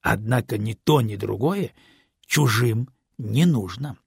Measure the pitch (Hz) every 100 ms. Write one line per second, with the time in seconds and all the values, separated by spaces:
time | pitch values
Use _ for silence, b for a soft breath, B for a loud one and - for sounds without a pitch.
0 | - 110 110 127 - 110 107 110 - 151
1 | 110 101 104 101 135 202 185 b b b
2 | b b b 151 139 110 120 110 127 _
3 | _ - 107 113 175 135 92 95 143 101